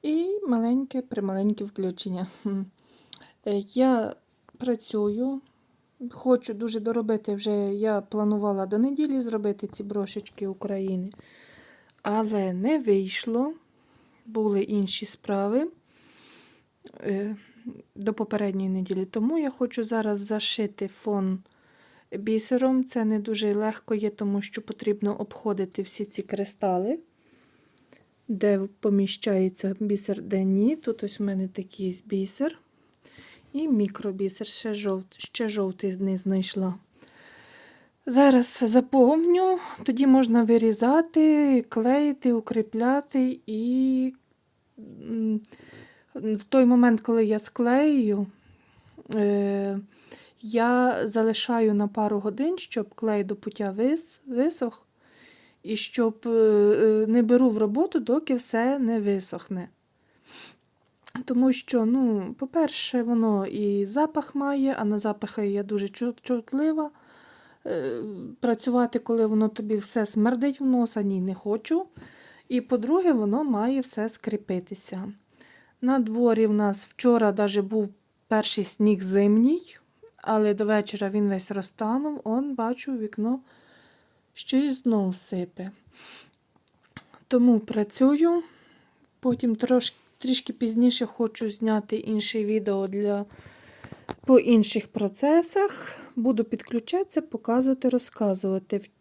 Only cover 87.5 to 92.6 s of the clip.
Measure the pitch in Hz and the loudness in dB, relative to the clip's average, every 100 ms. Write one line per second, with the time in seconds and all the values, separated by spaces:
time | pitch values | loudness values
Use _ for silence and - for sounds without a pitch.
87.5 | 226 220 214 208 - 262 294 339 339 330 | 4 2 -4 -4 2 4 4 4 2 -2
88.5 | _ _ _ _ _ _ _ 254 247 240 | _ _ _ _ _ _ _ -2 0 0
89.5 | 220 247 254 240 - _ _ 254 247 - | 0 2 2 2 -8 _ _ -2 -2 -4
90.5 | 226 233 220 247 240 240 - 226 220 220 | -4 -2 4 4 2 -4 -2 -4 -2 -8
91.5 | 208 220 214 208 220 - 214 208 226 208 | -2 0 0 -2 -6 -2 -2 -2 -2 0
92.5 | 220 | 0